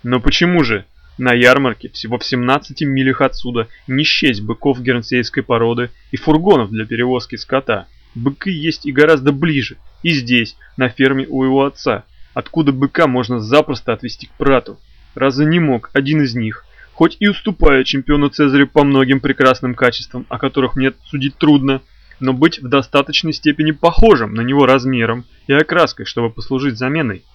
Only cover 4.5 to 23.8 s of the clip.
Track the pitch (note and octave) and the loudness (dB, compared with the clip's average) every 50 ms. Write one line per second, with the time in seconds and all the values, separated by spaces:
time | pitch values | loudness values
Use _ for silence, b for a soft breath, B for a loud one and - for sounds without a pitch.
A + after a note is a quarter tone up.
4.5 | A#2 - - C#3+ C3+ B2+ B2 B2+ B2+ A#2+ A2+ - B2+ B2 A#2+ - - C3+ B2+ - | -8 -2 -2 -2 -2 0 -2 -2 -2 -2 -2 -2 -2 -2 -2 -2 -6 -6 -4 -2
5.5 | B2 A#2 A#2 A#2 A#2 A#2+ B2 A#2+ - _ _ - - B2 - - D3+ D#3 E3+ G3+ | 0 0 0 0 0 -2 -4 -6 -8 _ _ -12 -12 -4 0 2 2 2 4 4
6.5 | G3 C#3 A2+ F#2+ A2 A2 A2 G#2+ A2+ A2+ A#2+ B2+ B2+ B2 - - - A2 - - | 4 4 4 -2 -4 -8 -6 -6 -4 -2 -2 -2 -2 -4 -4 -8 -14 -14 -8 -4
7.5 | - C3+ C3+ - A2+ G2 F#2+ - _ - _ _ _ A#2 A#2 C#3 C#3 _ - G3 | -4 -4 -2 -2 -4 -4 -6 -12 _ -20 _ _ _ -4 -4 -4 -4 _ -8 -6
8.5 | F#3 D#3 D3 E3 D#3 - - D3 C3 C3+ D3 D#3 D#3+ C#3 B2+ C#3+ C#3+ C3+ D3+ E3+ | -6 -4 -4 -6 -6 -4 -8 -4 2 2 4 4 4 4 2 0 0 0 -2 -2
9.5 | D3+ C#3 A2+ - - - - - - _ - E3+ D#3+ C#3 B2 A#2 B2+ A#2+ A2+ - | 0 -2 -4 -6 -10 -18 -20 -20 -20 _ -2 -2 -2 -2 0 0 0 0 0 -2
10.5 | - b b b b - C3 B2 - - C3+ C3+ C#3 C3+ C3+ - - C3 C3 C3 | -10 b b b b -4 -4 -4 0 0 0 2 2 0 -4 -4 -4 -2 0 2
11.5 | C3 C#3 C3+ C#3 - - - C3+ A2+ G#2+ - _ - - - - - B2+ A2 - | 2 2 0 0 -2 -4 -4 -4 -4 -4 -6 _ -20 -20 -20 -10 -10 -10 -10 -6
12.5 | - E3 D#3 C#3 C3+ C3 C#3 C#3 - - E3+ C#3+ B2 B2 B2 G#2+ B2+ A#2+ G#2+ G#2+ | -4 0 0 0 2 0 -2 -2 2 2 2 2 2 -2 -2 -2 -4 -6 -2 2
13.5 | B2 D3 D3+ D3+ C3+ G#2 - - A2+ G#2+ - A#2 - - - - - _ - C#3 | 2 2 2 0 -6 -8 -4 -6 -6 -6 -6 -12 -12 -12 -18 -20 -12 _ 0 0
14.5 | C3+ B2 - - G#2 _ _ _ - - - - - - C3+ C#3 B2+ C3+ D3+ D3+ | 0 0 0 -4 -20 _ _ _ -20 -20 -20 -20 -8 -2 -2 -2 0 0 0 2
15.5 | E3 F3 E3 D3 B2+ A#2 - - - C#3 C#3 C#3 D3+ D#3 D3 B2+ A2+ B2 A2+ A2 | 2 2 2 0 -2 -2 -4 -4 -4 -2 -2 0 0 0 0 -2 -2 -4 -6 -6
16.5 | G2+ - - b b b b b b - E3 E3 - - G3+ G#3 G3+ - - A3 | -8 -10 -20 b b b b b b 0 0 0 2 0 0 0 0 0 -4 -6
17.5 | F#3 - - D3+ C#3 C3 C3 - - C#3 C3 - D3 C#3+ C#3+ C#3+ - - D3+ C#3 | -2 4 4 4 6 4 2 0 -2 -4 0 0 0 2 2 0 0 0 0 2
18.5 | C3 C#3+ C#3+ C#3 _ D3 C#3+ C#3+ C#3 C3+ C3+ B2+ C3+ C3+ B2+ D3 C3 - - C3 | 4 4 2 4 _ 2 2 4 4 2 4 4 2 0 0 -2 0 2 4 4
19.5 | B2+ - - B2 B2 - - B2 A#2 - - - - B2 B2 _ - A2 - C3+ | 4 2 -2 -6 -2 0 0 0 0 -2 -12 -10 -12 -14 -12 _ -10 -6 -6 -2
20.5 | - C#3+ C3 A#2+ - C3+ C3 C3 B2+ _ _ - - C#3+ C3 C#3+ - - - D3+ | 0 0 -2 0 0 0 -2 -2 -2 _ _ -10 -8 -6 -6 -6 -4 0 4 4
21.5 | D3 C#3+ C3 C#3 C3+ C3 _ b b b b b b b C3 C3 C3 B2+ D3+ E3 | 4 4 4 0 -2 -2 _ b b b b b b b -4 -2 0 2 2 0
22.5 | - - C3+ B2 - C#3+ - - - C#3+ C#3 - D3+ - - D#3+ D3 - - D3+ | 0 -2 -6 0 0 0 0 0 -2 -2 -2 0 -4 -4 -4 -4 -6 -2 -2 -2
23.5 | C#3+ - D3+ D#3 D3+ - | 0 0 0 -2 -2 2